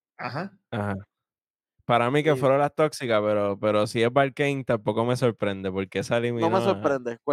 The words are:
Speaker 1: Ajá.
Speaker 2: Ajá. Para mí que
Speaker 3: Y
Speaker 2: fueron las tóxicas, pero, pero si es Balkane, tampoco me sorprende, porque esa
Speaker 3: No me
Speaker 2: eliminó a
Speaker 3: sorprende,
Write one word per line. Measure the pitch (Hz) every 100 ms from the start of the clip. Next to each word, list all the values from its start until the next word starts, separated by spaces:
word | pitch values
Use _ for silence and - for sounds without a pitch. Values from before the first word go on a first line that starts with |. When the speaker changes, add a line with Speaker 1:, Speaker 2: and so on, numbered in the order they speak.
| _ -
Speaker 1:
Ajá. | 120 131 196 - -
Speaker 2:
Ajá. | 117 104 98 101 _ _ _ _ _ _ _ -
Para | 120 120
mí | 147
que | 151 139
Speaker 3:
Y |
Speaker 2:
fueron | 131 135
las | 143
tóxicas, | - 151 - 127 107
pero, | 104 104 101 101
pero | 107 104 107
si | 120
es | 113
Balkane, | 135 139 127 143 139
tampoco | 127 117 104 110 117
me | 123
sorprende, | 123 104 101 98 95
porque | 92 95 95
esa | - 120 120 120
Speaker 3:
No | 165
me | -
Speaker 2:
eliminó |
a |
Speaker 3:
sorprende, | - 190 147 135 120 117 -